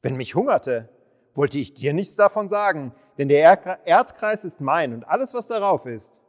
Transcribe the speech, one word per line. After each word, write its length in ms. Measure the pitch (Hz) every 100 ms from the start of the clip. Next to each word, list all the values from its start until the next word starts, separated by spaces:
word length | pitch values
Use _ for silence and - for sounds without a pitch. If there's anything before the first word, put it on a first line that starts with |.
Wenn 140 | 127 131
mich 180 | 123
hungerte, 540 | - 269 214 - 120 117 _ _ _ _
wollte 240 | - 143 143
ich 160 | 127
dir 180 | - 135
nichts 240 | 151 196 -
davon 320 | 202 214 202
sagen, 460 | 208 208 160 135 - _ -
denn 100 | 139
der 120 | 143
Erdkre-, 380 | 160 190 180 185
Erdkreis 600 | - 180 247 - 214 214
ist 160 | 185 -
mein 320 | 135 160 147
und 120 | 117
alles, 300 | - 190 262
was 120 | 247 226
darauf 400 | 226 202 165 127
ist. 340 | 120 - _